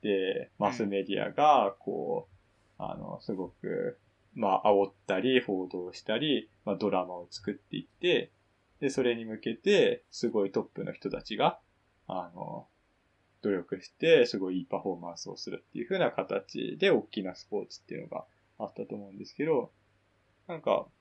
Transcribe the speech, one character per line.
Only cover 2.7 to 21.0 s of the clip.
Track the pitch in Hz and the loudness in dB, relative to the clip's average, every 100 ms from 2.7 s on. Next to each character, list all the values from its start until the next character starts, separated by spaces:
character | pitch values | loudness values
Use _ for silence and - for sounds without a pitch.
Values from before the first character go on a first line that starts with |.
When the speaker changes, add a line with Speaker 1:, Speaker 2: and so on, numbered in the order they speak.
| _ | _
Speaker 1:
う、 | |
あ | - - | -8 -8
の、 | - - | -10 -12
す | - | -8
ご | 95 90 | -6 -6
く、 | _ 101 95 98 - _ _ _ | _ -6 -2 -4 -6 _ _ _
ま | - 104 95 | -2 2 4
あ、 | 107 | 6
煽 | 101 98 | 6 4
っ | _ - | _ -2
た | 95 | 0
り、 | 120 127 | 4 4
報 | 120 95 90 | 4 -2 -2
道 | 92 90 | -6 -8
し | - | -10
た | - 110 | -2 -2
り、 | 151 123 - _ | 2 0 -2 _
ま | - | -4
あ、 | 95 | 0
ド | 107 | 2
ラ | 95 | 2
マ | 90 | 0
を | 90 87 | -6 -12
作 | - - | -10 -8
っ | |
て | 101 _ 101 | -8 _ -8
い | |
っ | - _ | -8 _
て、 | 175 147 - _ _ _ _ _ | 2 2 0 _ _ _ _ _
で、 | 143 | -2
そ | 135 | 2
れ | 123 | 2
に | 117 113 | 0 -4
向 | 110 | -6
け | - | -6
て、 | 113 - 202 113 - _ | -2 2 6 6 2 _
す | - 120 | -4 0
ご | 107 98 | 2 2
い | |
ト | - | 0
ッ | |
プ | - - | -4 -8
の | 101 | -8
人 | - - | -8 -8
た | - | -8
ち | - 107 | -8 0
が、 | 147 - _ _ _ _ - | 0 0 _ _ _ _ -10
あ | 92 87 | -8 -8
の、 | 87 - - - _ _ _ _ _ _ _ | -10 -10 -12 -14 _ _ _ _ _ _ _
努 | 208 | -2
力 | 92 85 - | -2 -2 -8
し | - | -10
て、 | _ 160 160 120 | _ 6 6 6
す | 107 | 0
ご | 92 | -2
い | 92 | -4
い | |
い | 87 | -4
パ | 95 | -4
フ | 98 | -4
ォ | 87 | -6
ー | |
マ | 87 | -8
ン | 85 | -12
ス | - | -12
を | 95 | -12
す | - | -10
る | - _ | -12 _
っ | |
て | - | -10
い | |
う | 117 | -4
風 | 190 | 0
な | 139 | 0
形 | - - - - - 110 156 | 0 -2 -4 -4 -8 -6 0
で、 | 196 | 4
大 | 135 | 4
き | - - | 2 -8
な | 95 | -8
ス | 90 - | -10 -8
ポ | 104 | -8
ー | - | -8
ツ | - | -16
っ | |
て | _ | _
い | - | -12
う | |
の | - | -10
が | - - _ _ _ | -12 -12 _ _ _
あ | |
っ | 107 | -12
た | - | -10
と | 110 | -10
思 | 107 101 | -10 -14
う | |
ん | 98 | -16
で | 101 | -16
す | |
け | - | -4
ど、 | 151 147 - _ _ _ _ _ _ _ - | 0 0 0 _ _ _ _ _ _ _ -14
な | 101 | -6
ん | |
か | - 101 - _ | 2 2 0 _